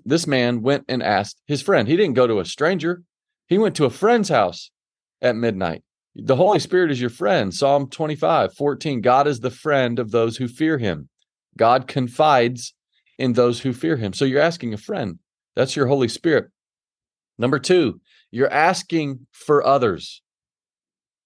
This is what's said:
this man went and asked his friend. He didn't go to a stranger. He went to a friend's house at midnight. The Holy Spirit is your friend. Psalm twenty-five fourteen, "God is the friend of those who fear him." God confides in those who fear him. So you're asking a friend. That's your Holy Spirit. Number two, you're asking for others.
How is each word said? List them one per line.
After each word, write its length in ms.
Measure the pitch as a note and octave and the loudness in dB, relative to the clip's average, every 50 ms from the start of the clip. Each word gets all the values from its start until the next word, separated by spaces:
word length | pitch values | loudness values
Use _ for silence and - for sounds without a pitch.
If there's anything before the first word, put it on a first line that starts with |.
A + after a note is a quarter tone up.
| - | -4
this 200 | A2+ C#3 - - | -2 -2 -2 0
man 360 | D3 C#3 B2+ A#2+ A#2+ B2 A2+ | 0 0 0 0 0 -2 -2
went 240 | A2 C3 C#3+ - - | -2 -2 -2 -2 -4
and 160 | - C3 A#2+ E2+ | -6 -6 -4 -2
asked 380 | F#2+ G#2 F#2+ G#2 - - _ _ | 0 0 0 -2 -4 -10 _ _
his 160 | - D3 C3+ | -6 -6 -4
friend. 280 | - G3+ G3 C#3 G#2+ A2+ | -2 0 2 2 2 2
He 80 | D#3+ | 2
didn't 180 | F#3 G#3+ D#3+ A#2 | 2 2 2 2
go 120 | B2+ B2+ | 2 2
to 120 | A#2 A2 G2 | 2 2 0
a 60 | E2+ | -2
stranger. 580 | - - - C#3+ E3+ G3 D#3 D3+ E3+ F3 F3+ F3 _ _ _ _ _ _ _ _ | -4 -6 -4 -2 -2 -2 -2 -4 -4 -6 -6 -10 _ _ _ _ _ _ _ _
He 100 | - F3 | -2 0
went 180 | G3+ A3 F#3+ - | 2 2 0 0
to 100 | - D3 | 0 0
a 40 | A#2+ | -2
friend's 400 | - - F#3+ A3 A#3+ A#3 G3 - | 0 0 2 2 4 2 2 2
house 420 | D3+ A#2 G2 F2+ - - - - _ _ _ _ _ _ _ _ _ _ | 2 2 2 0 -2 -8 -16 -20 _ _ _ _ _ _ _ _ _ _
at 140 | B2+ B2 A2 | -2 -2 0
midnight. 480 | A2+ A#2 A2+ G2+ F#2+ F#2 E2+ D#2 - - _ _ _ _ _ - | 0 -2 -2 -2 -2 -2 -4 -4 -6 -12 _ _ _ _ _ -18
The 220 | - - D#3+ C3 | -6 -2 0 2
Holy 220 | C3 F#3 G#3 G3+ - | 4 4 4 2 0
Spirit 320 | - - F3+ F3+ F3+ D#3 | 0 0 0 0 2 0
is 100 | C#3 A#2+ | 0 -2
your 80 | B2 A2+ | -4 -6
friend. 440 | A#2 - F3 G#3 F#3 D3 G#2+ F#2+ F2 | -6 -4 -2 0 0 0 0 -2 -4
Psalm 360 | - C#3+ C#3 C#3+ C#3+ C#3 - | -2 0 2 2 2 0 -4
twenty-five 640 | - - D#3+ D3+ D3+ C3+ D#3 E3 E3 C#3 G2+ F2+ - | -8 -8 -6 -6 -4 -2 -2 0 2 2 0 -2 -4
fourteen, 480 | - C#3+ C#3+ C3+ - - D#3 C3+ A#2 | -4 -4 -4 -4 -4 -6 -6 -6 -2
"God 260 | G2+ B2 B2+ C3+ C#3+ | 2 4 4 4 4
is 140 | D3 C3+ A2+ | 2 0 -2
the 100 | B2+ B2 | -4 -8
friend 480 | B2 - - D#3 C#3+ C3+ B2+ A#2+ A#2 B2 | -8 -6 -4 0 0 0 0 0 -2 -4
of 120 | A#2+ G#2+ | -4 -2
those 260 | G#2+ A#2 A2+ A#2 A#2 | 0 0 0 0 -2
who 100 | - B2+ | -4 -8
fear 300 | A#2+ A#2+ - D#3+ D#3+ D#3+ | -8 -4 -2 -2 -2 0
him." 320 | B2+ A2+ F#2+ D#2+ D2+ C2+ - _ _ _ _ _ _ _ _ _ | 0 -2 -4 -4 -6 -8 -16 _ _ _ _ _ _ _ _ _
God 300 | - A2+ A#2 B2+ C3 C3 | 2 4 4 4 2 0
confides 840 | - - C#3 B2+ A#2+ - - D#3 D#3 C#3+ B2 A#2 A#2+ B2+ A#2+ A#2+ - - _ _ _ _ _ _ _ _ | -2 -4 -4 -4 -2 0 2 2 4 4 4 4 2 -2 -6 -10 -16 -18 _ _ _ _ _ _ _ _
in 160 | - C3 B2+ A#2 | -4 -2 0 2
those 260 | B2 A#2+ B2 A#2+ A#2+ | 4 2 2 0 -2
who 140 | - C3 A#2 | -4 -6 -4
fear 240 | - - E3 D#3+ | -4 -2 -2 -2
him. 160 | A#2+ A2 G2 F#2+ | -2 -4 -4 -4
So 100 | - C#3 | -2 -2
you're 180 | C3+ B2+ C#3+ | 0 2 2
asking 320 | D3+ E3+ E3+ - B2+ A#2 G#2+ | 0 0 0 -4 -8 -8 -8
a 40 | |
friend. 420 | G#2+ - - G#3 F3+ A#2+ F#2 E2+ - _ _ _ _ _ _ _ | -10 -10 -8 -6 -6 -6 -6 -8 -12 _ _ _ _ _ _ _
That's 200 | - C3 C3 - | -2 -2 -2 0
your 120 | D3+ C3+ | 0 0
Holy 200 | A#2+ C#3+ C#3 B2 | 2 2 2 0
Spirit. 420 | A2+ - - - E3 D3+ A2+ - - _ _ _ _ _ _ _ _ _ _ _ _ _ _ _ _ _ | 0 -2 -2 0 0 2 2 0 -2 _ _ _ _ _ _ _ _ _ _ _ _ _ _ _ _ _
Number 220 | - A#2 C3 C#3+ C3+ | -4 -2 0 0 0
two, 420 | - - F#3 F3+ D3+ G#2+ - - _ _ _ _ _ _ | 2 2 4 4 4 2 -2 -6 _ _ _ _ _ _
you're 200 | G2+ A#2+ C#3 - | -4 -2 -2 0
asking 760 | - D3 D#3+ F#3 F#3 - - - E3+ D#3+ D3+ C#3 C3+ A#2+ - _ | 2 2 2 2 2 0 -4 -4 -4 -4 -4 -4 -8 -10 -16 _
for 340 | _ - - - D3 C#3+ - | _ -8 -2 0 2 2 4
others. 560 | - C3 C#3 B2 G#2+ F2 C#2+ - - - - _ _ _ _ _ _ _ _ _ _ _ _ _ _ _ _ _ _ _ _ _ | 4 4 4 2 0 0 -4 -8 -14 -20 -20 _ _ _ _ _ _ _ _ _ _ _ _ _ _ _ _ _ _ _ _ _